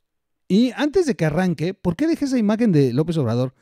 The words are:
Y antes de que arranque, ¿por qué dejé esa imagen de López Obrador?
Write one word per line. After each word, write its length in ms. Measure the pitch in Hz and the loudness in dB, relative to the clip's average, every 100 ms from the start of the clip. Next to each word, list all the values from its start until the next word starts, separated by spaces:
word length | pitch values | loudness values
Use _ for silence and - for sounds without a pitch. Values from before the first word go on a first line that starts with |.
| _ _ _ _ - | _ _ _ _ 0
Y 220 | 190 247 208 | 2 2 0
antes 280 | 294 381 | -2 0
de 100 | 311 | 0
que 120 | 180 156 | -2 -2
arranque, 480 | 151 185 151 165 | 0 -2 -2 -6
¿por 200 | 196 180 | -4 -4
qué 120 | 165 320 | 0 -2
dejé 180 | 320 | 0
esa 140 | 285 254 | -2 0
imagen 340 | 208 214 233 | 0 2 2
de 220 | 151 135 | 4 2
López 240 | 123 160 160 | 0 -2 -2
Obrador? 360 | 120 120 131 - | -2 -2 -4 -8